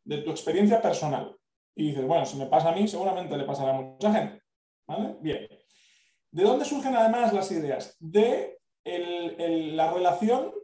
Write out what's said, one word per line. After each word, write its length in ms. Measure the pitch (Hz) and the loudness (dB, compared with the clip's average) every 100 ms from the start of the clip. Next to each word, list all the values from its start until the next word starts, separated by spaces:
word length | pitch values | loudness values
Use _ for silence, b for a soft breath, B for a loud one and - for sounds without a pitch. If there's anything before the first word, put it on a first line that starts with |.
de 140 | - 147 | -8 -6
tu 120 | 156 | -4
experiencia 500 | 156 - 165 208 220 | -4 -2 4 6 6
personal. 560 | 208 175 151 135 - - _ _ _ | 2 0 -2 -4 -6 -14 _ _ _
Y 140 | - 151 | -4 -4
dices, 180 | 135 131 | -2 0
"Bueno, 180 | 160 | 0
si 120 | 139 139 | 0 -4
me 100 | 135 | 0
pasa 240 | 156 160 | 2 2
a 40 | |
mí, 140 | 175 208 | 2 0
seguramente 480 | 170 190 185 165 143 | 0 -2 -2 -4 -6
le 80 | |
pasará 320 | 139 135 135 135 | -4 -2 -2 -2
a 40 | |
mucha 320 | 131 - 208 | -4 -2 0
gente". 300 | 214 - - _ _ _ _ - | 2 0 -8 _ _ _ _ -10
¿Vale? 300 | 170 214 - | -6 -6 -6
Bien. 260 | 156 - - - _ b b b b b _ | -6 -6 -8 -20 _ b b b b b _
¿De 120 | 156 | 2
dónde 220 | 202 262 | 4 4
surgen 300 | 294 285 262 | 0 -4 0
además 380 | 254 220 240 226 | 2 4 4 2
las 180 | 202 190 | 2 -2
ideas? 440 | 170 147 139 - - | -4 -4 -4 -6 -14
De 580 | 160 190 226 226 - - _ _ | 0 4 4 2 -4 -10 _ _
el, 560 | - 175 175 175 170 - | -8 -6 -4 -6 -6 -4
el, 360 | 170 165 156 156 | -2 -2 -2 0
la 160 | 165 | 0
relación 600 | 175 180 175 214 254 - - | 2 2 2 2 0 0 -8